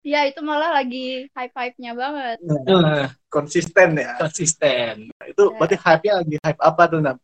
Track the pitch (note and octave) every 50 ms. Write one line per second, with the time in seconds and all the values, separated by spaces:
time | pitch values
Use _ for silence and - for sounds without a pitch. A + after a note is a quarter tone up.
0 | - C#4+ D4 D4 D4 C#4 C#4 E4+ D4+ D4+ D4+ D4 D#4 E4+ D#4+ C#4 C4 B3+ A#3+ C4
1 | B3+ B3+ C4 B3+ C4 C#4 - C4 B3+ B3 - C4 B3 B3 B3+ - B3 A#3 A#3 A#3+
2 | B3+ C#4 D4+ C#4+ C4 A#3+ A3+ - F3 E3 D3+ C#3+ C3 F#3+ F#3+ F3+ E3 D#3 D3+ D3
3 | C#3 B2+ - _ _ - - D3+ C#3+ D3 - F3 D3+ - - G3 F3+ E3+ D#3 D3
4 | C#3+ - - - E3+ D3+ - - E3+ D#3+ - - D#3 C#3+ B2+ A#2+ A#2+ A2+ A2 G#2+
5 | - A#3 - - - - - - G4+ - A3 A3 - E3+ G3 - - F3+ D#3+ D#3
6 | - G#3 G3+ F#3 E3+ D#3 D3+ D3+ - D#3+ D3 - - D#3+ E3 E3+ F3 E3 E3 D#3+
7 | D3+ C#3 B2+ -